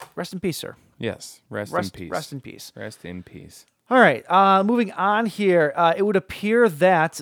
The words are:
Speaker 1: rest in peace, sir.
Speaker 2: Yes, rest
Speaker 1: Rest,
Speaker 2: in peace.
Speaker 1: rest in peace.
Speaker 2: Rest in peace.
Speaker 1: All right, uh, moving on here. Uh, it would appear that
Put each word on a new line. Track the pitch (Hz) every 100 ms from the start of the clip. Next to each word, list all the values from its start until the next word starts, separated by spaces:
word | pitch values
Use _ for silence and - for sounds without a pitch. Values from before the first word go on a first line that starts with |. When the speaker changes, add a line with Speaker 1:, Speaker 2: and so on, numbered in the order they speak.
| - -
Speaker 1:
rest | 175
in | 185
peace, | 185 -
sir. | - - _ -
Speaker 2:
Yes, | 113 - - - _
rest | 107 101
Speaker 1:
Rest, | 170 190 -
Speaker 2:
in |
peace. | 87
Speaker 1:
rest | 170 147
in | 139
peace. | 113 - - -
Speaker 2:
Rest | 107 - 87
in | 90
peace. | - 90 90 - _ _ -
Speaker 1:
All | 254
right, | 190 120 -
uh, | 185 196 190
moving | 202 240 196
on | - 196 208 226
here. | - 196 175 147 170
Uh, | 165 175
it |
would | 208 190
appear | - - 208 233 226
that | 151 185 175 160 -